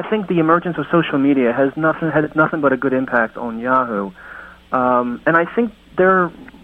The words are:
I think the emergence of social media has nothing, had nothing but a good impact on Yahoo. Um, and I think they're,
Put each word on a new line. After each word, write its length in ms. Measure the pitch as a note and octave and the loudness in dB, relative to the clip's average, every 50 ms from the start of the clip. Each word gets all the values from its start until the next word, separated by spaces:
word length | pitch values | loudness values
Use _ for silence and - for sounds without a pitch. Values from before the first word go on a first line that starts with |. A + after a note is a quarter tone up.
| E3+ | 0
I 40 | - | -2
think 200 | A3 G#3+ F#3 F3 | -4 -4 -2 0
the 100 | F3+ E3 | 0 0
emergence 400 | D#3+ D#3+ E3+ F3 F3 F3 E3 D#3 | 2 2 2 2 0 -2 -4 -6
of 80 | C#3 - | -4 0
social 260 | F3 E3+ D#3+ - D#3 C#3 | 0 0 0 2 0 2
media 340 | C3+ C#3+ C#3+ C3+ B2 A2+ | 2 2 2 2 2 2
has 240 | A#2 C3+ C#3 C3+ - | 2 2 0 0 0
nothing, 360 | D#3 D#3+ D#3+ D3+ - E3+ D#3 | 0 0 0 0 0 -2 -2
had 240 | - D#3 D3+ C#3+ - | 0 0 -2 0 0
nothing 240 | D#3 D#3 - E3+ D#3 | 0 0 0 0 0
but 120 | C#3+ C3+ | 0 0
a 40 | C3 | 0
good 160 | B2 C#3 C3 | 0 0 0
impact 440 | B2+ C3 C3 - B2+ A#2+ A2+ A2 - | 0 -2 -2 0 0 0 0 -2 -4
on 220 | - A#2+ A#2 A2+ A2+ | -8 -8 -8 -8 -6
Yahoo. 540 | A#2+ B2+ C3 C3 B2 A#2 A2 G2+ G2+ G2 F2+ - - - - - - - - - _ - | -2 0 0 0 0 0 -4 -4 -6 -6 -10 -16 -20 -20 -20 -20 -20 -20 -20 -20 _ -4
Um, 500 | B2 B2+ B2+ B2+ B2 B2 B2 B2 A#2+ - - | -2 0 2 2 2 2 0 -2 -4 -4 -2
and 100 | D3+ E3 | 2 2
I 160 | E3 E3+ E3+ | 2 2 0
think 200 | - A3+ A#3+ G#3+ - _ _ - - | -2 -2 -2 -2 -4 _ _ -8 0
they're, 340 | - F#3 F#3+ F#3+ F#3 F3+ E3+ - - - - - - | 2 4 4 4 4 2 0 -4 -12 -20 -20 -20 -20